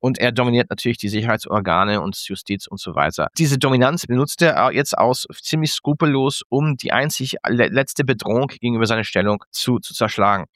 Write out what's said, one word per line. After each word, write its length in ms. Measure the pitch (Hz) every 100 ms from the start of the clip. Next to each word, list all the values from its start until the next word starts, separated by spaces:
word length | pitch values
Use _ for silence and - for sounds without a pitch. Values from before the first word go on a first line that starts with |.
Und 180 | 127 131
er 140 | 123
dominiert 360 | 113 123 120 -
natürlich 300 | 104 123 113
die 100 | 104
Sicherheitsorgane 920 | 107 113 107 - 104 90 85 101 104
und 160 | 87 -
Justiz 500 | - 95 - 101 -
und 140 | 98
so 160 | - 80
weiter. 320 | 73 - 76 -
Diese 200 | 156 139
Dominanz 500 | 139 127 127 170 -
benutzt 340 | 123 143 -
er 300 | 170 85 120
jetzt 260 | 110 147 -
aus, 300 | 113 127 - -
ziemlich 300 | - 156 156
skrupellos, 720 | - - 151 156 139 135 - -
um 280 | 135 151 131
die 140 | -
einzig 460 | 120 147 - 131 - -
le-, 220 | - 104
letzte 340 | 117 135 -
Bedrohung 460 | 135 117 - 117 135
gegenüber 380 | - 120 113 113
seiner 180 | 113
Stellung 400 | 107 92 101 104 -
zu, 260 | - - 117
zu 160 | -
zerschlagen. 520 | - 110 - 101 101 80